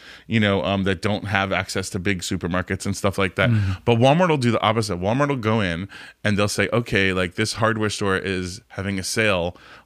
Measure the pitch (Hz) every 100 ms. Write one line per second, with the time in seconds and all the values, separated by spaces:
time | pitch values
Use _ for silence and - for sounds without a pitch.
0 | - - - 113 104 98 71 98 95 92
1 | 101 104 95 101 98 90 95 98 92 98
2 | 92 92 - 92 87 92 90 95 101 95
3 | 101 92 95 - 98 110 95 95 - 117
4 | 127 190 180 151 120 107 104 110 104 87
5 | 92 127 143 135 110 113 95 82 98 -
6 | - - 107 101 104 - 101 120 117 101
7 | 95 92 90 - 110 - 110 107 107 -
8 | 101 95 95 92 90 95 - - 95 98
9 | 90 113 107 92 87 - - -